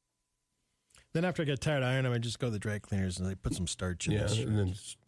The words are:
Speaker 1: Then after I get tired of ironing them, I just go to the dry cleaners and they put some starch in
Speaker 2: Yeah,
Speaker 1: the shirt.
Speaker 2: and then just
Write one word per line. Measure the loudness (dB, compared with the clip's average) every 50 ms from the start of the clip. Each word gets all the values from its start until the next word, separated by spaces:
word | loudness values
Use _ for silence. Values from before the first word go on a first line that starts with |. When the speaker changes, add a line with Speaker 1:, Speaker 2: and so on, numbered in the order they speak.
| _ _ _ _ _ _ _ _ _ _ _ _ _ _ _ _ _ _ _ -20 -10 _ -2
Speaker 1:
Then | 0 0
after | 0 2 0
I | 0
get | 0 0 0
tired | 2 2 2 4 4
of | 2
ironing | 2 2 2
them, | 2 2
I | 0
just | 0 -2 -4 -2
go | -2 -2
to |
the | -2 -2
dry | -2 -2 -4 -4
cleaners | -4 -2 0 0 2 0 0 -2
and | -2 -4
they | -4
put | -4 -4 -4 -2
some | -2 -4 -4
starch | -4 -2 -2 -4 -2 -2 0 0
in | 2
Speaker 2:
Yeah, | 2 2 2
Speaker 1:
the | 2
shirt. | 0 2 2
Speaker 2:
and | 2 2
then | 2 2 0
just | -4 -8 -14 -16 -18 _